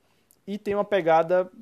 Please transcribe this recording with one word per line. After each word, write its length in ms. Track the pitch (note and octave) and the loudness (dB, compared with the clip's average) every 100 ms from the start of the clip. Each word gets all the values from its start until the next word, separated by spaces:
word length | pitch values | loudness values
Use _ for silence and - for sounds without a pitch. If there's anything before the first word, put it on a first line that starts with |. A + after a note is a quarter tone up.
| _ _ _ _ - | _ _ _ _ -12
E 100 | G3+ | -10
tem 160 | G#3 | -4
uma 100 | G3+ | -4
pegada, 680 | G3+ G3 E3 D#3+ E3 F3+ F#3 - | 0 0 2 2 4 0 -2 -8